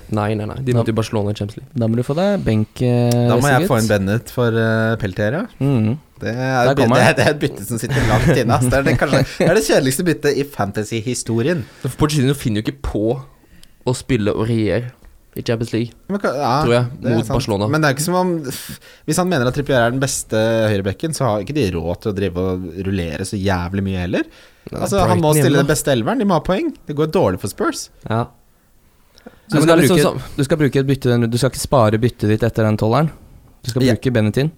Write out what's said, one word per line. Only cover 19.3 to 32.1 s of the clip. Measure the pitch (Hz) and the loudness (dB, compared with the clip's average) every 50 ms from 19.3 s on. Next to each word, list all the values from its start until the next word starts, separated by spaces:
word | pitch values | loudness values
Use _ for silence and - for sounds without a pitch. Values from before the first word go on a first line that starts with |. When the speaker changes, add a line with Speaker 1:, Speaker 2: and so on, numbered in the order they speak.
| 180 139 120 127 | 0 2 0 0
Speaker 3:
at | 127 | 0
Trippier | 147 135 147 139 123 117 | -2 -2 0 2 2 2
er | 117 | 2
den | 123 135 | 2 0
beste | 139 135 - - - - 113 | -2 -2 -4 -6 -6 -4 0
høyrebekken, | 110 110 113 113 113 110 107 107 98 95 101 92 - - 160 147 | 0 2 2 2 2 2 2 0 0 -2 -2 -4 -4 -6 -6 -4
så | - 143 | -2 -2
har | 117 104 107 | 0 0 -2
ikke | 95 92 147 | -4 -4 -2
de | 151 120 92 87 | -2 0 0 0
råd | 85 82 85 90 - | -2 -4 -4 -6 -4
til | - 110 98 | -4 -6 -4
å | |
drive | 98 101 95 87 90 | -2 -2 -2 -2 -2
og | 92 92 92 92 92 85 80 92 92 | -2 -2 -2 -4 -6 -8 -8 -8 -4
rullere | 95 98 92 85 82 73 - 98 | -4 -2 -2 -4 -4 -6 -8 -8
så | - - 101 92 | -6 -6 -4 -2
jævlig | 98 95 87 85 87 98 98 98 | -2 -2 -2 -2 -4 -4 -2 -2
mye | 95 95 92 | -2 -2 -2
heller. | 90 87 117 208 320 - - - - - _ _ _ - | -4 -2 -2 -4 -4 -6 -10 -20 -20 -20 _ _ _ -14
Speaker 1:
Nei, | - - | -8 -6
Speaker 3:
Altså, | - - 202 196 180 | -4 -2 0 0 2
han | - 180 170 | 2 2 2
må | 160 151 151 | 2 4 4
Speaker 1:
Brighton | 156 139 | 4 4
Speaker 3:
stille | 165 143 139 | 4 4 2
Speaker 1:
hjemme. | 139 | 2
Speaker 3:
den | 143 151 | 2 0
beste | - - 151 135 | 0 0 0 0
elveren. | 120 107 151 220 269 | 0 0 0 -2 0
De | 208 | 0
må | 202 180 | 0 0
ha | 151 | 0
poeng. | - - 185 214 339 311 - - - | 0 -2 -2 -2 -2 -4 -6 -8 -10
Det | - 147 | -8 -4
går | 143 156 156 | -2 -2 0
dårlig | 160 190 147 101 92 - | 0 2 2 2 0 -2
for | - 101 | -4 -8
Spurs. | - - - 339 - - - - - - - - | -6 -4 -2 -2 -2 -4 -8 -14 -18 -16 -8 -4
Speaker 1:
Ja. | 107 113 123 - - _ _ _ _ _ _ _ _ _ _ _ _ _ _ _ _ - _ - - - _ - | -4 -2 -4 -4 -8 _ _ _ _ _ _ _ _ _ _ _ _ _ _ _ _ -20 _ -20 -20 -20 _ -2
Speaker 2:
Så | - 151 | 2 4
Speaker 1:
Men | 147 | 6
Speaker 2:
du | |
Speaker 1:
det | 160 165 | 6 6
er | 165 160 | 6 6
Speaker 2:
skal | 131 185 | 6 6
Speaker 1:
liksom | |
Speaker 2:
bruke, | 160 147 139 - 135 | 4 4 2 0 -2
Speaker 1:
sånn | - - - | -8 -8 -4
Speaker 2:
du | - 139 | -4 -2
skal | - 170 151 | 0 0 2
bruke | 151 131 - | 2 2 2
et | 139 135 | 2 0
bytte, | 135 139 135 - 127 120 120 120 113 | 0 0 0 2 2 2 2 2 0
du | 117 117 | 0 0
skal | 135 127 | 0 0
ikke | - - - | -2 -4 -2
spare | - - 131 110 107 110 110 | 0 2 4 4 4 4 2
byttet | 120 117 | 2 0